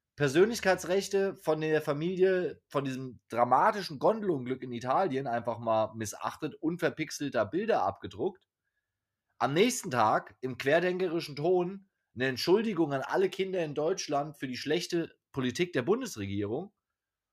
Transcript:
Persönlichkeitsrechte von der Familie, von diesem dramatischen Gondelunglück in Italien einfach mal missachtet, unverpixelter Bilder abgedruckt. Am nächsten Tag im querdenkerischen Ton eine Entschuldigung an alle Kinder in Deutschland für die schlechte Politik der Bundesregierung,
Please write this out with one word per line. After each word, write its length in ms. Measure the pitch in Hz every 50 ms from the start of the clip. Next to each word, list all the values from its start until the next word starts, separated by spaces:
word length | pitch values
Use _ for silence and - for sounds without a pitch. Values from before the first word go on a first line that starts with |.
| _ _ _
Persönlichkeitsrechte 1200 | - 147 139 127 170 196 226 240 - - 190 185 185 - 160 190 196 196 - - 196 196 196 143
von 220 | - - 160 156 156
der 220 | 156 156 156 151
Familie, 800 | 151 156 143 147 160 180 190 180 185 190 185 180 175 143 - - _
von 160 | _ - 147 139
diesem 360 | 135 131 127 131 127 120 - _ _
dramatischen 680 | 117 117 120 123 127 139 180 214 208 208 170 - 151
Gondelunglück 640 | 123 139 175 220 226 208 190 156 135 123 123 131 131
in 100 | - 131
Italien 540 | 120 117 120 127 139 175 196 175 131 131 139
einfach 320 | 127 117 120 113 123 113
mal 340 | 110 117 113 110 110 110 107 -
missachtet, 580 | 113 110 104 - - - 117 - - 160 139 -
unverpixelter 920 | - 170 156 175 170 165 143 117 - 156 151 - - 147 139 - 127 131
Bilder 340 | 101 151 185 226 220 202 127
abgedruckt. 680 | 92 98 98 - - 101 90 95 135 196 - - _ _ _ _ _ _ _ _ _ _ _ _ _ _ _ _ _ _ _ _
Am 140 | 120 131 143
nächsten 340 | 170 220 254 240 - - 185
Tag 460 | 127 120 110 110 135 180 - - - _
im 200 | - 131 123 -
querdenkerischen 760 | - 139 151 175 175 180 180 180 190 170 160 170 151 151 139
Ton 540 | 135 151 175 185 180 175 180 196 196 - _ _ _ _ _ _
eine 140 | 110 127
Entschuldigung 640 | 131 127 117 - 170 185 220 220 226 190 156 165 143 139
an 80 | 135
alle 260 | 135 - 143 170 196
Kinder 380 | 185 - - 190 190 185 180 165
in 80 | 151 139
Deutschland 640 | 147 147 170 190 180 - - 143 139 147 156 151
für 100 | - 143
die 80 | 131 123
schlechte 600 | 120 - 135 156 175 170 - 180 170 160 - - _ _ _
Politik 420 | - 135 127 123 120 - 180 180 -
der 80 | 135
Bundesregierung, 880 | 117 151 214 254 269 185 - 110 101 98 101 101 101 101 117 151 190 208 _ _ _ _ _ _ _ _ _ _ _ _